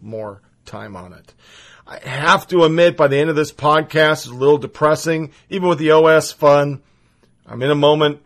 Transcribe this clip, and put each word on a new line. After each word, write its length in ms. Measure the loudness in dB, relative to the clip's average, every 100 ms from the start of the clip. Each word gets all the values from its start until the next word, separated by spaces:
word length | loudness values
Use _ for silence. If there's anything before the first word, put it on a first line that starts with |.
more 400 | -16 -14 -14 -16 _ _ -20
time 280 | -18 -18
on 200 | -18 -20
it. 180 | -20 _ _ _ -20 -20 _
I 140 | -20 -20 -14
have 380 | -4 0 0 0
to 160 | 2
admit, 320 | 2 4 2 2
by 120 | 0
the 100 | 0
end 100 | -2
of 60 |
this 180 | -2 -4
podcast, 600 | -4 -2 0 0 0 0
it's 140 | -2 -8
a 80 |
little 220 | -2 0 0
depressing. 760 | -2 -2 0 0 -2 -6 -8 _ -12
Even 180 | -4 -2
with 100 | 0
the 140 | 2
O 140 | 4 6
S 240 | 4 0
fun, 500 | 0 2 4 0 -6 _ _ _ _ _ _
I'm 160 | -18 -6
in 80 | -2
a 40 |
moment 460 | 2 2 2 0 -4